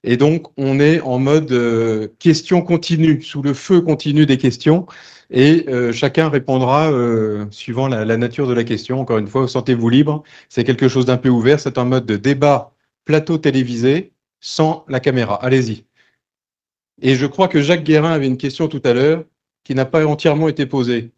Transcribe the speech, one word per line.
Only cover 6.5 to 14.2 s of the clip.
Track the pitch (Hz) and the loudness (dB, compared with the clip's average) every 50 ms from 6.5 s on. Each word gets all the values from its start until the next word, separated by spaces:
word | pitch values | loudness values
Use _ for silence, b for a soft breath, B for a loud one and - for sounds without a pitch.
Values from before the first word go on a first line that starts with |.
| 131 131 127 120 131 147 160 160 | -2 0 0 2 2 2 2 0
euh, | 147 123 120 120 117 110 110 107 104 104 104 101 | 0 0 0 0 0 -2 -2 -2 -4 -6 -8 -10
suivant | 101 - - - 117 123 135 135 | -12 -16 -12 -8 -6 -4 -2 -2
la, | 131 110 110 | -2 -2 -2
la | 110 113 | -2 0
nature | 113 120 117 117 - 143 | 0 -2 -4 -2 -4 -2
de | 123 123 | 0 0
la | 117 117 | -2 -2
question. | 117 117 107 - - 127 135 | -2 -4 -6 -6 -6 -6 -6
Encore | 131 - 120 | -4 -2 -2
une | 110 104 | -2 -2
fois, | 98 - 131 131 | -2 -2 -2 -2
sentez-vous | 120 - 135 120 - 127 117 113 113 | -2 -2 -4 -2 0 -2 0 2 2
libre. | 117 135 147 147 151 151 b b b b b | 4 4 2 2 0 -6 b b b b b
C'est | b - - 117 | b -4 -4 0
quelque | - 127 - 139 | 0 0 2 2
chose | 127 127 135 127 | 0 2 2 0
d'un | 123 127 | 0 0
peu | 123 - | 0 2
ouvert. | 135 123 117 110 127 147 147 | 2 2 2 4 2 2 2
C'est | - 139 127 | 0 -6 -4
un | 135 123 | -4 -2
mode | 123 127 131 120 | 0 0 -2 0
de | 107 107 | -2 -4
débat | 101 101 135 143 131 147 147 143 123 - - _ _ _ _ _ _ _ | -2 0 -2 0 2 2 2 2 0 -2 -10 _ _ _ _ _ _ _
plateau | - 151 156 151 - 170 | 0 0 0 0 -2 -4
télévisé | 156 156 156 131 135 131 120 123 117 117 131 139 165 196 - _ _ | 0 0 0 0 0 -2 -2 -4 -2 0 0 0 0 -4 -8 _ _